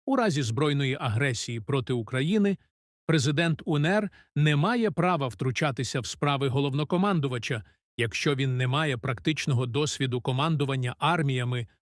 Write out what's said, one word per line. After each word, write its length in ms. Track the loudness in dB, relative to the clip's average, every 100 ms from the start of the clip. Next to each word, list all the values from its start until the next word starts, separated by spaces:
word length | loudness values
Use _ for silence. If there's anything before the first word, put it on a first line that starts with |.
| -2
у 100 | 2
разі 260 | 2 2
збройної 540 | 0 0 0 2 0 -2
агресії 600 | -2 0 0 -2 -6 -8
проти 320 | -2 -2 0
України. 640 | -4 -2 -2 0 2 2 0 _ _ _ _ 0
Президент 560 | 2 2 2 2 0
Унр 460 | 0 0 2 2 0 -8 _
не 220 | 2 2 4
має 340 | 2 2 0
права 380 | 2 0 2 -2
втручатися 720 | -4 -4 0 0 0 -4 -4
в 60 | -6
справи 420 | -2 0 0 0
головнокомандувача, 1160 | 0 0 -2 0 2 2 2 0 -4 -4 -6 -6 _ _ -4
якщо 380 | -2 0 0
він 220 | 2 0 0
не 100 | 0
має 320 | 0 0 -2
практичного 680 | -4 -4 -2 -2 0 0 0
досвіду 540 | 0 -2 -2 -2 -2
командування 760 | -2 0 0 0 0 -2 -4 -2
арміями 680 | 0 2 0 0 -2 -4 -6 _